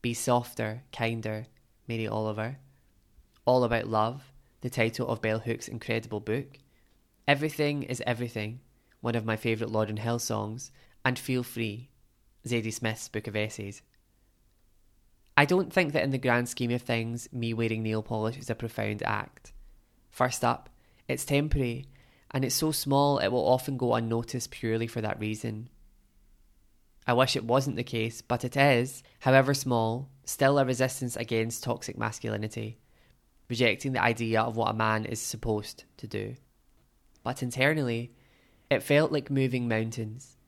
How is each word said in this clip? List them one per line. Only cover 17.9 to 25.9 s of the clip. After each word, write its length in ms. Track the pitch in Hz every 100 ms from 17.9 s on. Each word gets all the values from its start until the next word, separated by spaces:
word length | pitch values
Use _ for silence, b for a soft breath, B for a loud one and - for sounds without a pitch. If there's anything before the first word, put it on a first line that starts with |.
| 110
polish 360 | 107 110 110 127
is 100 | -
a 60 |
profound 480 | 110 113 - 104 107
act. 500 | - 104 - - - - - - _ _ _
First 340 | - 127 -
up, 260 | 120 - - b b b b
it's 160 | 135
temporary, 640 | - 143 139 143 127 120 135 b b b b
and 140 | 131
it's 100 | 131
so 180 | - 156
small 460 | 151 139 139 143 139
it 100 | 98
will 180 | 123 82
often 300 | 127 - 135
go 180 | 123
unnoticed 560 | 117 117 117 117 127 -
purely 360 | - 113 113 117
for 140 | 117
that 200 | 107 110
reason. 480 | 107 110 117 107 120 - -